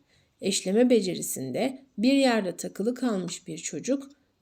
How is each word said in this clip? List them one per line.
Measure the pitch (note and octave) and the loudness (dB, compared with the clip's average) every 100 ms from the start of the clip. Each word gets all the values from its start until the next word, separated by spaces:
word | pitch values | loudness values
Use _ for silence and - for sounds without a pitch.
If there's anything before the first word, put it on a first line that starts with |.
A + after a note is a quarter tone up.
| _ _ _ - | _ _ _ -8
Eşleme | F#3+ G3 F#3 G#3 B3 | -4 -2 0 4 6
becerisinde | A#3 F#3 D#3+ - - C3 C3+ B3 C4 - - | 4 2 -4 -6 -6 -6 -2 -4 -4 -14 0
bir | A#3+ | 4
yerde | C#4 C4 A3 F#3 E3+ | 4 4 2 0 -6
takılı | F3+ - G#3 B3+ | -8 -4 -4 0
kalmış | B3+ G3 E3+ E3+ - | -2 -2 -4 -8 -12
bir | D#3 | -10
çocuk | - D3+ - C#4 - _ _ - | -8 -6 -2 -2 -4 _ _ -10